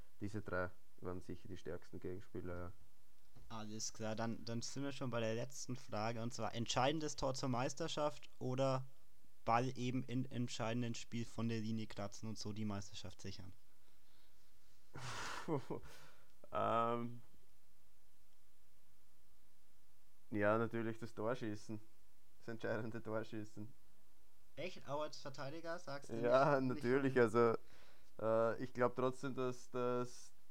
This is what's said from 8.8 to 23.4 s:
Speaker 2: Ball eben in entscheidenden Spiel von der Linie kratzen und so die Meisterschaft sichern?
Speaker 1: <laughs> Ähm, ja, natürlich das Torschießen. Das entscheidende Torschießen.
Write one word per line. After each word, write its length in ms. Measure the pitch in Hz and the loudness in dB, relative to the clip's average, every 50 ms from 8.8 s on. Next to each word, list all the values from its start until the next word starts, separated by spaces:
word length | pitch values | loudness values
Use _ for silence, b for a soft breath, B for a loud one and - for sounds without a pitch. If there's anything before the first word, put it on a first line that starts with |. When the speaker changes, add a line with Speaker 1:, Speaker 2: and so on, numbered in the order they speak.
| 131 - - - - - - - - - - - - | 0 -2 -6 -6 -6 -6 -6 -6 -6 -6 -6 -2 4
Speaker 2:
Ball 260 | - 113 120 131 131 - | 6 6 6 6 4 0
eben 260 | 113 123 123 127 131 127 | 0 0 2 2 0 0
in 200 | - 117 127 127 | 0 0 0 0
entscheidenden 720 | 131 - 117 123 120 - - 117 110 117 120 120 117 117 | 0 0 0 0 0 0 0 0 0 2 2 0 0 0
Spiel 300 | - - - - 120 113 | -2 -4 -2 -2 -2 -2
von 220 | - - - 113 113 | -2 0 0 2 2
der 120 | 117 113 | 2 2
Linie 260 | 107 110 113 110 110 | 0 0 0 0 -2
kratzen 420 | 104 - - 101 101 - - - 110 | -2 -2 -2 -2 -2 -2 -4 -4 -4
und 100 | 107 - | -4 -2
so 140 | - 104 104 | -2 -2 -2
die 120 | 104 110 | 0 0
Meisterschaft 560 | 107 101 98 101 - - - - 92 - - | 0 0 0 -2 -4 -4 -4 -4 -6 -6 -6
sichern? 320 | - 95 92 - 98 98 - - - - - b b b b b b b b b b b b b b b - - - - - - - - - 139 127 123 - - - - - - - | -6 -4 -4 -4 -4 -6 -6 -6 -6 -6 -6 b b b b b b b b b b b b b b b -6 -6 -6 -6 -6 -6 -6 -6 -4 -4 -4 -4 -2 -2 -2 -2 -2 -2 0
Speaker 1:
<laughs> 360 | - 160 135 - - - - B B B B B B B B B B B - - - - | 0 0 0 0 -2 -2 -4 B B B B B B B B B B B -6 -6 -2 0
Ähm, 680 | - 104 107 110 117 117 117 120 120 120 120 120 120 - - - - - - - - - - - - - - - - - - - - - - - - - - - - - - - - - - - - - - - - - - - - - - - - - - - - - - - - - - - - - - | 0 2 4 4 4 4 4 2 2 0 -2 -2 -4 -4 -6 -6 -6 -6 -6 -6 -6 -6 -6 -6 -6 -6 -6 -6 -6 -6 -6 -6 -6 -6 -6 -6 -6 -6 -6 -6 -6 -6 -4 -4 -4 -4 -4 -6 -6 -6 -6 -6 -4 -4 -4 -4 -4 -4 -4 -4 -6 -6 -6 -6 -6 -6 -6 -6 -6 -6 -6 -6 -6 -4 -2
ja, 260 | 110 104 101 104 107 | 2 4 6 6 6
natürlich 420 | 113 117 110 113 113 113 113 110 107 | 6 4 2 2 0 0 0 -2 -2
das 140 | 117 110 - | -4 -4 -2
Torschießen. 680 | - 107 113 131 127 123 110 104 104 - - 110 107 - - - - - - - - - - - - | -2 0 0 0 0 0 -2 -2 -2 -4 -4 -4 -4 -4 -6 -6 -6 -6 -6 -6 -6 -6 -6 -6 -4
Das 100 | - - | -4 -4
entscheidende 540 | 117 113 - 110 113 110 117 113 107 117 107 | -4 -2 0 0 0 0 0 -2 -2 -4 -2
Torschießen. 680 | 107 107 110 110 - - 107 | -2 0 0 -2 -2 -4 -4